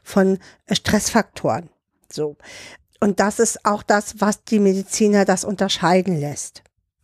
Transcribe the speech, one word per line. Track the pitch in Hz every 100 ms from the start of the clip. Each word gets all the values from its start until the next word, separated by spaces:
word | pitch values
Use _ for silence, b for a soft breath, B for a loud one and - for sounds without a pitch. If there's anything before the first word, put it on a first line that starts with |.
von | - 202 190 190 B B -
Stressfaktoren. | 202 - 214 - 226 - - 147 113 156 _ _ _ _
So. | - 151 147 B B B B _ _
Und | 202 190
das | 202 -
ist | 226 -
auch | - 208
das, | - 208 - 220
was | 202 -
die | - 220
Mediziner | 202 190 196 - 214 202
das | 196 185
unterscheiden | 185 190 196 - 170 185 185 160
lässt. | 143 139 - - _ _ _ _